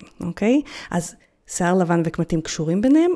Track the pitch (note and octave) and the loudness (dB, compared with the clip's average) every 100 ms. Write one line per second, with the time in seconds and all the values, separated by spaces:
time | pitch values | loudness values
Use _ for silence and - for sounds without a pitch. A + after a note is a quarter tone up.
0 | - - F3+ E3+ G3+ C4+ C#4 - - F3 | -16 -12 -10 -2 0 0 0 -10 -6 -6
1 | E3+ - _ _ - - F3 F#3 E3+ E3+ | -6 -10 _ _ -12 -4 0 2 2 0
2 | E3 - E3 E3 D#3 - D#3 F3+ A#3+ D4 | 0 -2 -2 -2 -4 -4 -2 0 4 4
3 | E4+ | 4